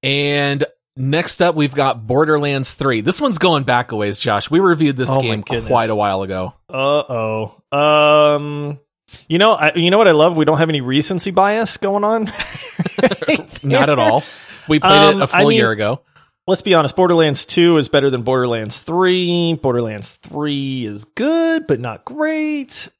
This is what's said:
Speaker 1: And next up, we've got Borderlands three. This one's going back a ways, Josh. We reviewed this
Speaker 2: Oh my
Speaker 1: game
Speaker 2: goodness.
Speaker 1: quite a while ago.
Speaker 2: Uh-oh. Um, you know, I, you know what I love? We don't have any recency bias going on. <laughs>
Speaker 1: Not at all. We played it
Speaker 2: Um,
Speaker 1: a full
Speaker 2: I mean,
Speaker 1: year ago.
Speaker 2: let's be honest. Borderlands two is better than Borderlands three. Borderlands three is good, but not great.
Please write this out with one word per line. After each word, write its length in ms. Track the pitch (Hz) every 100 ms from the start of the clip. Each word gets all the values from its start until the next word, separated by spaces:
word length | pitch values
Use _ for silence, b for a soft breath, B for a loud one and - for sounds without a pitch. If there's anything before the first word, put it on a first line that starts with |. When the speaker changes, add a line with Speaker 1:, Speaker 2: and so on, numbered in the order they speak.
Speaker 1:
And 600 | 135 139 143 143 143 143 139 _ _ -
next 460 | 131 156 170 -
up, 140 | 175 156
we've 180 | 147
got 320 | 135 135 117 110
Borderlands 680 | 127 156 151 143 139 131
three. 280 | - 135 113
This 200 | 113 -
one's 160 | 294 175
going 260 | 185 156
back 280 | 127 123 123
a 40 | 110
ways, 240 | 104 101
Josh. 300 | - 104 -
We 80 | 160
reviewed 380 | 190 160 156 127
this 120 | 127
Speaker 2:
Oh 60 | 135
my 60 |
Speaker 1:
game 200 | 123 110
Speaker 2:
goodness. 260 | 104 120 113
Speaker 1:
quite 220 | 120 113
a 60 | 107
while 280 | 104 95
ago. 300 | 95 92 92 - _
Speaker 2:
Uh-oh. 920 | 131 135 147 - 120 110 110 110 _ _
Um, 1080 | 143 147 151 151 151 151 147 147 147 147 143 _ _ _ B _
you 100 | 165
know, 160 | 208
I, 200 | 185 151 170
you 160 | 170
know 60 | 202
what 100 | 208
I 40 |
love? 260 | 156 160 160
We 80 | 151
don't 120 | 151
have 120 | 160
any 120 | 151
recency 500 | 127 135 151 185 202
bias 460 | 185 202 214 220 -
going 260 | 202 202
on. 220 | 208 226 208
<laughs> 1400 | - - - - - - - 254 - - 311 208 -
Speaker 1:
Not 260 | 143 139 139
at 100 | 143
all. 240 | 107 120 B B B B -
We 120 | 151
played 300 | 185 196 202
it 60 | 196
Speaker 2:
Um, 60 |
Speaker 1:
a 60 | 180
full 120 | 175
Speaker 2:
I 40 | 208
mean, 60 | 226
Speaker 1:
year 140 | 113
ago. 300 | 107 107 135 b b b b -
Speaker 2:
let's 140 | 185
be 120 | -
honest. 220 | 170 143 -
Borderlands 500 | 180 170 156 131 -
two 320 | - 175 165
is 100 | 131
better 200 | 147 139
than 140 | 127
Borderlands 560 | 117 131 123 117 107 -
three. 720 | - 170 185 185 175 175 170 160
Borderlands 520 | 135 120 113 107 -
three 720 | - - 151 147 143 135 131 110
is 200 | 104 107
good, 600 | - 262 330 330 330 311
but 120 | 131
not 240 | 120 110 -
great. 840 | 294 311 311 311 294 262 - - _